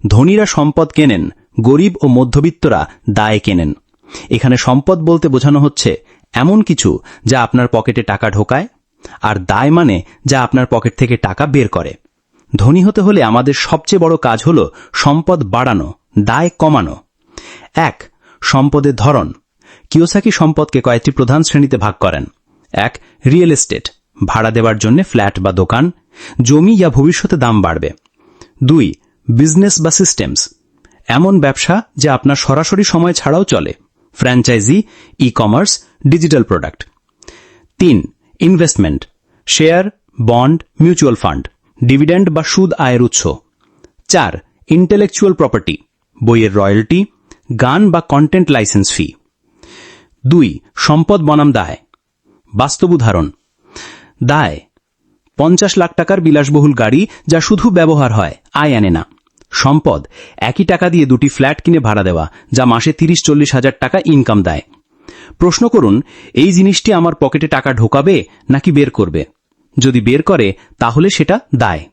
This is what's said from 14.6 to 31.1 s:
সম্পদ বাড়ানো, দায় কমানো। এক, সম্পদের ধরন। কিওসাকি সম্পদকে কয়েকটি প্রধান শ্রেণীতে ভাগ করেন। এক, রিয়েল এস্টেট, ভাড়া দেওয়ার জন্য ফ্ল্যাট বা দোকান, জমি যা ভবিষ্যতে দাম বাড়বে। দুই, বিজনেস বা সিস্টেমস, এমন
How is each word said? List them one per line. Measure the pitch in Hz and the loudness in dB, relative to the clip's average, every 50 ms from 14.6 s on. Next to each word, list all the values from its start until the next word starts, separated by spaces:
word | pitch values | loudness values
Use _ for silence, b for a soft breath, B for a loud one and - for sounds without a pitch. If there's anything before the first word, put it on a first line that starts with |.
| 92 80 B B B B B | 0 -2 B B B B B
সম্পদ | - - 143 143 160 160 - 180 165 131 | -2 0 0 0 0 0 -2 -2 -2 -2
বাড়ানো, | 95 98 117 127 131 113 92 76 73 87 _ _ _ _ 107 | -4 -4 -2 -2 -2 -2 -4 -4 -6 -12 _ _ _ _ -2
দায় | 104 104 113 139 170 175 _ _ | -2 0 0 0 -2 -2 _ _
কমানো। | 156 156 156 - - - - - _ _ _ _ B B B B B B B B B B B | 0 2 2 2 0 -4 -8 -14 _ _ _ _ B B B B B B B B B B B
এক, | - 165 139 - _ - - b b b b b b | -4 -4 -4 -6 _ -20 -20 b b b b b b
সম্পদের | - - - 135 135 143 139 147 139 143 135 | -6 -2 0 0 0 2 0 0 0 0 -2
ধরন। | 113 101 139 147 123 85 78 - _ _ _ _ _ b b b b b b | 0 0 0 0 0 -2 -4 -10 _ _ _ _ _ b b b b b b
কিওসাকি | - 156 165 175 - 202 - 220 | 0 0 0 2 0 -2 0 0
সম্পদকে | 196 - 165 156 156 - 151 - - 135 | 0 0 0 0 0 -2 -4 -2 -2 -2
কয়েকটি | - 127 120 117 - - | 0 0 -2 0 -2 -2
প্রধান | 139 - 131 120 135 156 160 | -2 -2 0 0 2 0 0
শ্রেণীতে | - - 147 143 139 139 | 0 0 0 0 0 0
ভাগ | 117 98 107 95 _ | -2 -4 -4 -4 _
করেন। | - 95 85 71 - - _ _ _ _ _ _ _ _ | -4 -4 -4 -4 -10 -12 _ _ _ _ _ _ _ _
এক, | - - 101 110 - - b b b b _ | -6 -4 -4 -4 -6 -10 b b b b _
রিয়েল | 131 139 175 180 170 | 2 2 4 4 2
এস্টেট, | 151 127 - - - - - - _ _ _ _ _ - 101 | 2 0 -2 -6 -6 -10 -10 -12 _ _ _ _ _ -8 -6
ভাড়া | 98 - 110 110 113 | -4 -2 -2 -2 0
দেওয়ার | 110 117 113 113 110 | 0 0 0 0 0
জন্য | 107 - 110 120 160 190 | 0 0 0 2 2 0
ফ্ল্যাট | - - 120 101 98 - - | 0 -2 -2 -2 -2 -4 -2
বা | 92 95 | -4 -2
দোকান, | 92 95 92 - - 120 147 180 175 _ _ B B B B B B B | 0 -2 -2 0 0 0 0 -2 -4 _ _ B B B B B B B
জমি | 123 117 143 151 165 202 233 | 0 2 2 4 4 4 4
যা | 196 180 165 | 4 2 2
ভবিষ্যতে | 113 135 139 160 170 - - - - | 2 2 2 2 0 0 -2 -4 -2
দাম | 156 127 120 117 104 | -2 0 0 0 0
বাড়বে। | 95 85 82 80 76 76 - _ _ _ _ b b b b b b b b b 131 | 0 -2 -4 -4 -6 -8 -10 _ _ _ _ b b b b b b b b b 0
দুই, | 127 156 165 117 78 - _ _ _ _ _ _ - | 2 2 2 2 0 -4 _ _ _ _ _ _ -2
বিজনেস | 113 117 143 160 151 175 196 202 - - | 0 2 2 2 2 2 2 2 0 0
বা | 160 165 | -2 -2
সিস্টেমস, | 160 - 190 170 - - 101 67 67 - - - _ _ _ _ _ b b b b b b | 0 0 0 -2 -2 -4 -6 -6 -6 -6 -8 -8 _ _ _ _ _ b b b b b b
এমন | - | -4